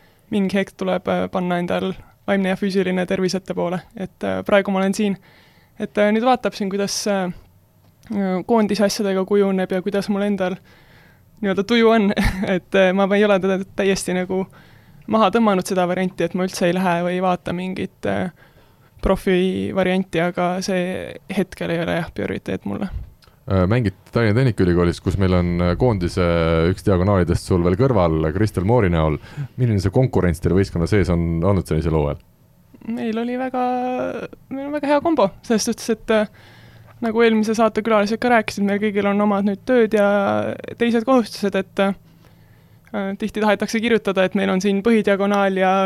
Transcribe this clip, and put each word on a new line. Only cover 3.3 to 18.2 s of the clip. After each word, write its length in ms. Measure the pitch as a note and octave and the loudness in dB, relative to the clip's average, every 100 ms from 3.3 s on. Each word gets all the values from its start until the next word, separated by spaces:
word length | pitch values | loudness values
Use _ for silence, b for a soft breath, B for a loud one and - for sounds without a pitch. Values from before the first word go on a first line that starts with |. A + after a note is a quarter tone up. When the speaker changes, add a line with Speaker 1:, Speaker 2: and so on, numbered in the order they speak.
Speaker 1:
ette 200 | F#3 - | -4 -6
poole. 240 | F3+ F3 F3+ - | -4 -4 -4 -8
Et, 220 | A3 F#3 - | -12 -12 -8
äh, 180 | G3 F#3+ | -4 -4
praegu 260 | F#3+ G3+ G3 | 2 2 2
ma 80 | F#3+ | 0
olen 160 | G3 | 0
siin. 220 | G3 G#3+ F#3 b b b b b _ | 0 -2 -2 b b b b b _
Et, 180 | G#3+ - | -6 0
äh, 140 | G#3 | 2
nüüd 100 | A3 | 2
vaatab 320 | B3 B3 G3+ | 2 0 0
siin, 140 | - G3 | -4 -4
kuidas, 240 | G3 G3+ - G#3+ | -2 -4 -4 -4
äh, 240 | G3 F3+ - - _ _ _ _ _ - G3+ F#3+ F#3 E3 | -2 -4 -8 -16 _ _ _ _ _ -8 -4 -2 -2 0
koondise 380 | A#3 G#3 G3+ | 2 2 2
asjadega 400 | G#3 - G3+ F#3+ | 0 0 -2 -2
kujuneb 460 | F#3 G3+ G3 F#3+ F#3 | 0 2 2 0 -2
ja 100 | F#3+ | -4
kuidas 260 | F#3+ G3+ G3 | -2 -4 -2
mul 140 | G3 | -2
endal 340 | G3+ G3 F#3 F#3 b b b b b b b - | -2 -2 -2 -6 b b b b b b b -6
nii-öelda 220 | G3+ F#3+ | -4 -2
tuju 240 | G3 A#3 A3+ | 0 4 4
on. 200 | A3+ G3 G#3 G3 | 4 2 2 0
<laughs> 260 | F#3 G3+ F3+ | 0 -2 -4
Et, 180 | - | 0
äh, 180 | G3 F#3 | 2 2
ma 140 | F#3+ G3 G3+ | 2 2 2
ei 80 | |
ole 140 | G#3 G3 | 4 2
teda 180 | F#3+ F#3+ G3 - | 2 -2 -4 -4
täiesti 380 | G3 F#3 - | -2 -2 -2
nagu 320 | F3+ F3+ F#3 F#3 B B B B B - | -4 -2 -4 -6 B B B B B -4
maha 240 | A3 G3+ | 2 2
tõmmanud 360 | A#3 A3 F#3 F3+ | 4 2 2 0
seda 200 | F#3 F3+ | 0 0
varianti, 360 | F3+ F#3 - | 0 -2 -2
et 100 | E3+ | -4
ma 120 | F3+ F#3 | -2 -4
üldse 200 | - F3 | 0 0
ei 60 | |
lähe 220 | F3+ F#3 E3+ | 0 0 0
või 140 | F3 F3+ | -2 -2
ei 40 | |
vaata 300 | F#3 F3+ - | 0 -2 -4
mingit, 540 | F3+ F#3 F#3+ F#3+ - G3+ | -6 -6 -6 -8 -8 -4
äh, 240 | G3 | -4